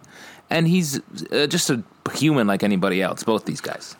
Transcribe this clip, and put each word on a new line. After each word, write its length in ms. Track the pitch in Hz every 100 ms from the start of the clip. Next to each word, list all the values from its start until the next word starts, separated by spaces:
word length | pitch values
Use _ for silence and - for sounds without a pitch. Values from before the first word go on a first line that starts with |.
| - - - - -
And 180 | 160 165
he's, 320 | 180 156 139 - - -
uh, 160 | 127 151
just 240 | 175 -
a 100 | 123 - _ -
human 320 | - 156 143 104
like 160 | 98
anybody 400 | 104 95 98 92
else, 220 | 90 -
both 220 | - 107 -
these 160 | -
guys. 340 | - - -